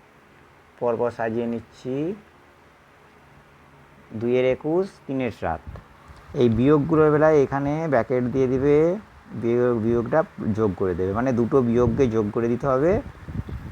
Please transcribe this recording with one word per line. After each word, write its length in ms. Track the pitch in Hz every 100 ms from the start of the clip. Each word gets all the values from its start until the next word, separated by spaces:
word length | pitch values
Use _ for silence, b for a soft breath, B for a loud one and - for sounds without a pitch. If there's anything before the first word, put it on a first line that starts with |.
| _ - - - - _ _ -
পরপর 300 | 120 113 120 113
সাজিয়ে 300 | 117 113 117
নিচ্ছি, 420 | 117 113 - 127 135 160 214 - - - _ - _ _ - - - - - - - - - - - - 110
দুইয়ের 260 | 120 127 127 123
একুশ, 300 | 151 170 196 - -
তিনের 280 | 135 123 -
সাত। 200 | 90 80 - - - - - - - 151
এই 60 | 123 110
বিয়োগগুলোর 520 | 131 151 131 156 151
বেলায় 240 | 147 156 151
এখানে 300 | 135 139 143 156 165
ব্র্যাকেট 320 | 131 107 127 123
দিয়ে 140 | 131 131
দিবে, 220 | 131 143 147 165 208 - - - -
বিয়োগ, 340 | 117 120 123 117 110
বিয়োগটা 340 | 117 117 151 - - 113 104
যোগ 120 | 110 85
করে 140 | 95 85
দেবে, 120 | 92 104
মানে 100 | 131 120
দুটো 180 | 113 139 120
বিয়োগকে 340 | 117 120 113 127 110
যোগ 100 | 104 120
করে 120 | 117
দিতে 120 | 120 143
হবে। 180 | 131 160 220 - - - - - - -